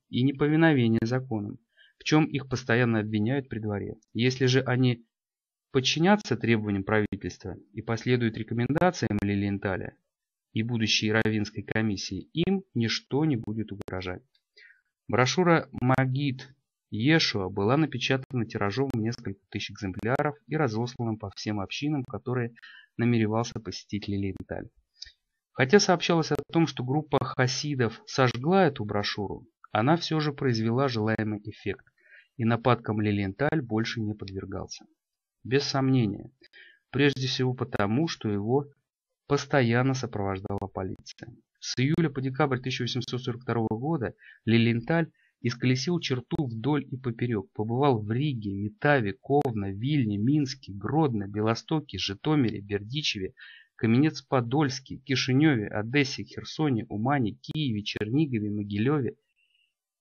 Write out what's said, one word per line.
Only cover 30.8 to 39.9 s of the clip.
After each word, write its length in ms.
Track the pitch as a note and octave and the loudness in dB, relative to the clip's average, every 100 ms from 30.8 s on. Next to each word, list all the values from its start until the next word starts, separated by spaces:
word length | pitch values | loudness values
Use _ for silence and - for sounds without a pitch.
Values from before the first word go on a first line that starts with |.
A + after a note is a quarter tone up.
| C#3 | 0
желаемый 540 | A2+ G#2+ A2 G#2+ G#2 | 0 0 0 -2 -4
эффект, 420 | G#2 - G#2 - _ _ _ - _ - | -8 -10 -8 -8 _ _ _ -20 _ -2
и 80 | A2+ | 0
нападкам 560 | A#2 B2+ A#2 - G#2+ | 2 2 2 0 0
Лилиенталь 600 | G#2 G2+ G2 F#2+ D3 D#3+ | 0 0 -2 -2 0 0
больше 400 | A2+ A2 A2+ A#2 | -2 -2 -2 -4
не 120 | G#2+ | -6
подвергался. 720 | G#2+ G2 F#2+ F#2+ F#2 - - - _ _ _ _ _ | -6 -8 -10 -8 -8 -10 -14 -20 _ _ _ _ _
Без 200 | G#2 C3+ | -2 0
сомнения, 680 | - C#3 C3+ C3 G#2+ G2 - _ - - - _ _ | 0 0 2 4 2 -2 -10 _ -20 -20 -20 _ _
прежде 360 | B2+ C#3+ C3+ C3 | 2 2 2 -2
всего 280 | - B2+ B2+ | 0 -2 -2
потому, 520 | A#2 - G2+ A#2+ E3 | -4 0 2 2 0
что 220 | - A2 | -2 -4
его 380 | G2+ G#2 C3+ C3+ _ _ _ _ _ - | -2 0 -2 -2 _ _ _ _ _ -2
постоянно 640 | C#3 - C#3+ A#2 A#2+ C3 | -2 2 2 4 4 2